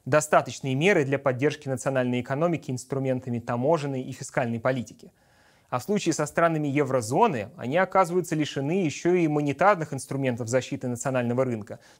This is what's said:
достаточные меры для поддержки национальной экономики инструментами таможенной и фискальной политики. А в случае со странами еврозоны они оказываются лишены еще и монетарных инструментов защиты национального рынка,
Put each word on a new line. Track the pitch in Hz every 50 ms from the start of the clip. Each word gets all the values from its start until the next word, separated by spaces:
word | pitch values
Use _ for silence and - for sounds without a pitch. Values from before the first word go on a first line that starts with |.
| _
достаточные | 135 135 151 147 - - 170 143 131 113 - - 139 131
меры | 135 156 196 208 170 139
для | 131 139 135
поддержки | - 139 127 120 139 147 139 - - 135
национальной | 131 123 - 143 135 131 127 123 123 123
экономики | 120 - 135 139 165 180 165 - - -
инструментами | 131 123 - - 143 139 135 131 131 127 - 123 120 117
таможенной | 120 131 123 120 127 147 170 160 139 143 139 127
и | 131 135
фискальной | 127 - 139 - - 151 131 117 117 113
политики. | - 131 135 131 107 - - - - - - _ _ _ _ _ _ _ _ _ _ _
А | - 123
в | -
случае | - 208 208 - 170 147
со | - 151
странами | 143 - - 165 170 160 156 151 143
еврозоны | 131 147 143 127 131 127 110 107 131 175 233 220 151 117 98 - -
они | - 117 120 143 175
оказываются | 190 185 - 190 185 160 175 185 165 - 165
лишены | 156 151 139 - 143 139 143 175 202 185
еще | 147 - - - 170 180
и | 185 170 151
монетарных | 151 151 147 143 135 - 180 202 208 170 151 - 143
инструментов | 131 - - 147 139 135 131 120 113 120 110
защиты | 120 131 120 - 143 135 - 123
национального | 123 117 - 139 131 127 120 117 120 123 135
рынка, | 127 120 110 101 - 107 - - - - _